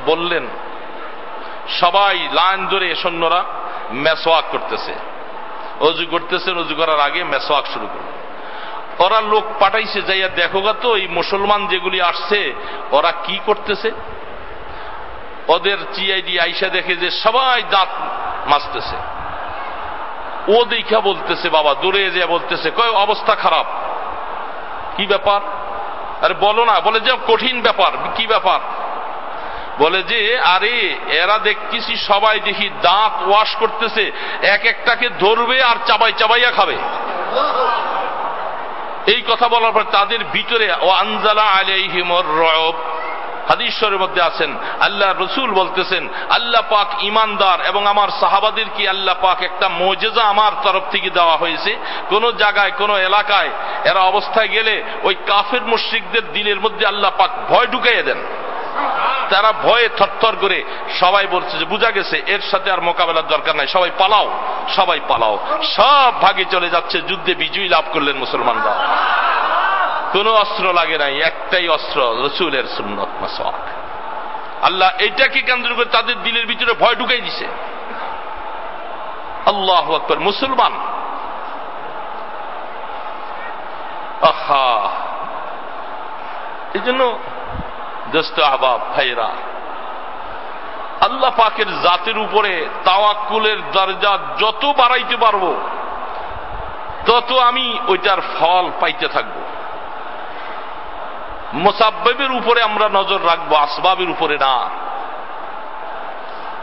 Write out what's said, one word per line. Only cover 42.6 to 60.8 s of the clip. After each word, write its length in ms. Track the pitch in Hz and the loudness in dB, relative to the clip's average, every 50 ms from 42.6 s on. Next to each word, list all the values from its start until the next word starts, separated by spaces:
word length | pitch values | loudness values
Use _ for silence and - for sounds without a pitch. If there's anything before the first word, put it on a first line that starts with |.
| 160 160 170 - - - - - - - - - - - - - - - | 2 0 0 -2 -6 -6 -6 -6 -8 -8 -8 -8 -8 -10 -10 -4 0 0
হাদিস 320 | - - 240 233 - - | 2 2 0 -2 -2 0
শরীফের 180 | 220 214 196 190 | 0 0 2 0
মধ্যে 240 | 190 185 - 180 | 0 0 2 2
আছেন, 340 | 175 160 - - 165 147 127 120 - - - - | 2 2 2 0 -2 -2 -2 -4 -6 -6 0 0
আল্লাহ 420 | - - 202 202 202 196 180 175 | 0 2 2 2 2 2 2 0
রসুল 320 | 190 175 - 269 269 233 202 | -2 -2 -2 -2 0 2 2
বলতেছেন, 540 | 190 185 170 - 180 175 - 190 170 151 - - - - - | 2 2 2 0 -2 0 0 0 -2 -2 -4 -6 -6 0 2
আল্লাহ 320 | - 202 240 233 233 226 208 - | 2 2 2 2 2 2 4 4
পাক 340 | 220 208 202 202 - - 180 | 4 2 2 2 -2 -2 -2
ইমানদার 600 | 202 208 220 220 214 208 196 196 190 180 160 - | 2 4 4 4 4 2 2 4 4 4 4 2
এবং 200 | 180 190 202 202 | 2 2 2 4
আমার 220 | 202 202 208 202 190 - - | 4 4 4 4 2 2 2
সাহাবাদেরকে 680 | 196 175 180 202 214 214 208 214 220 196 - 190 202 190 | 4 4 4 4 4 2 2 0 -2 -2 -2 -2 0 0
আল্লাহ 260 | 190 196 190 185 180 180 | 0 0 0 0 2 2
পাক 220 | 190 185 180 - | 4 2 2 2
একটা 260 | 185 180 - - 202 190 | 0 -4 -2 0 0 0
মুজিজা 560 | 175 170 180 190 190 - 196 226 220 233 226 | 0 2 2 2 2 2 0 0 2 2 4
আমার 280 | 208 202 208 214 208 - - | 4 4 4 4 2 2 2
তরফ 200 | - 202 185 190 185 - | 2 2 2 2 0 -2
থেকে 200 | - 196 180 190 | -2 -2 -2 0
দেওয়া 260 | 185 180 175 165 160 | 2 4 4 4 4
হয়েছে। 420 | 156 170 170 160 147 - 196 226 240 - - - - - - | 2 2 0 -2 -2 -2 -4 -4 -4 -6 -8 -8 -8 -2 0
কোন 220 | 185 208 226 240 | 2 2 2 2
জায়গায়, 400 | 226 196 208 208 196 202 202 190 | 2 2 2 4 4 4 2 2
কোন 260 | 185 - 202 208 208 | 0 0 0 2 2
এলাকায় 540 | 196 190 185 196 208 202 202 202 190 165 143 - - - - - - - | 2 2 4 4 2 4 4 2 2 2 0 -2 -6 -6 -6 -4 0 2
এরা 160 | - 180 190 | 2 4 4
অবস্থায় 480 | 190 190 185 208 - - - 220 220 202 | 4 4 4 2 0 0 2 2 2 2
গেলে 340 | 190 214 226 220 214 170 - - - - | 2 0 0 0 0 -2 -4 -6 -6 -2
ওই 120 | - 180 190 - - | 0 0 0 0 0
কাফের 360 | - 202 202 202 - 247 247 | 2 2 2 2 2 0 -2
মুশরিকদের 720 | 208 226 226 214 - - 214 226 190 - - 226 214 226 | 0 0 0 0 0 0 -2 -4 -2 -2 -2 -2 -2 -2
দিলের 280 | 220 202 208 208 202 190 | -2 -2 0 0 0 0
মধ্যে 260 | 196 220 214 - 214 | 0 -2 0 0 0
আল্লাহ 240 | 202 202 208 202 190 - - | 0 2 2 0 2 4 4
পাক 120 | 190 170 - - - - | 2 2 0 -2 0 2
ভয় 180 | 165 202 240 | 4 4 4
ঢুকাইয়া 360 | 247 247 254 - 240 226 190 | 4 0 0 2 2 2 2
দেন, 160 | 156 131 120 101 - - - - - - - - - - - - - - - - - - - 269 - - | 2 0 -2 -2 -4 -8 -8 -8 -8 -8 -8 -8 -8 -6 -4 -2 -2 -2 0 0 0 0 0 -2 0 2
তারা 220 | 202 190 208 220 | 2 4 4 4
ভয়ে 360 | 208 - 135 156 214 240 240 214 | 2 2 4 4 4 4 4 2
থরথর 480 | - - 196 196 - - - 226 220 - | 2 2 2 2 2 2 2 2 2 2
করে। 240 | 196 196 185 156 113 - - - | 0 0 0 0 -4 -6 -8 -8